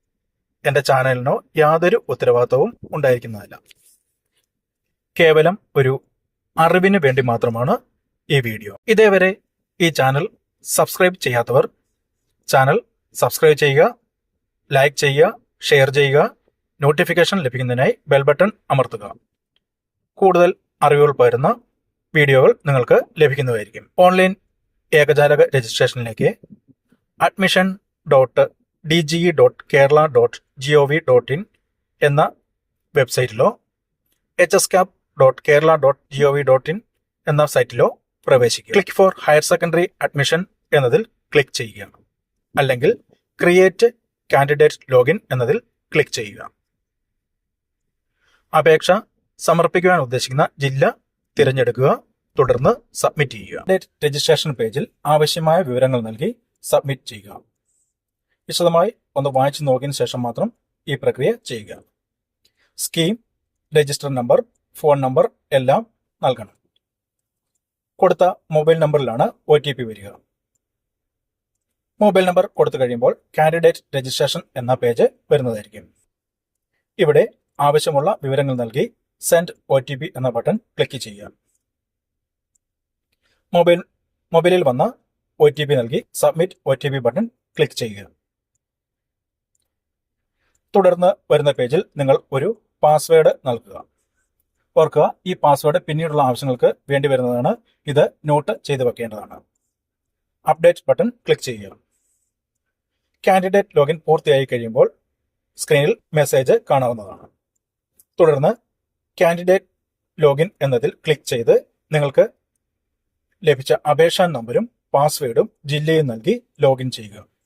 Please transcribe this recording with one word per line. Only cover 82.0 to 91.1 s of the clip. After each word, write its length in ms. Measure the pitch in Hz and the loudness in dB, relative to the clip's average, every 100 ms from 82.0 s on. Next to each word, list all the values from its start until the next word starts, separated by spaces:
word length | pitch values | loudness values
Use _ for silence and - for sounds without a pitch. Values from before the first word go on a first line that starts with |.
| _ _ _ _ _ _ _ _ _ _ _ _ _ _ _ | _ _ _ _ _ _ _ _ _ _ _ _ _ _ _
മൊബൈൽ, 300 | 175 170 175 - _ _ _ _ | 2 4 2 -2 _ _ _ _
മൊബൈലിൽ 300 | 165 175 180 | 0 2 2
വന്ന 300 | 143 123 214 - _ _ _ - | 0 0 -2 -6 _ _ _ 0
ഒ 100 | 147 | 0
ടി 140 | 139 | 2
പി 120 | 143 135 | -2 -2
നൽകി 300 | 117 180 - | -2 -6 -8
സബ്മിറ്റ് 400 | - 151 160 180 - 143 | -4 -2 0 -4 -4 -6
ഒ 80 | |
ടി 140 | 135 143 | -4 -4
പി 120 | 135 | -4
ബട്ടൺ 280 | 120 139 233 | -4 -4 -6
ക്ലിക്ക് 460 | _ _ - 143 | _ _ -4 -4
ചെയ്യുക. 360 | - 117 101 95 _ _ _ _ _ _ _ _ _ _ _ _ _ _ _ _ _ _ _ _ _ _ _ _ _ _ 208 | -6 -12 -14 -20 _ _ _ _ _ _ _ _ _ _ _ _ _ _ _ _ _ _ _ _ _ _ _ _ _ _ 2
തുടർന്ന് 580 | 185 175 180 | 2 2 0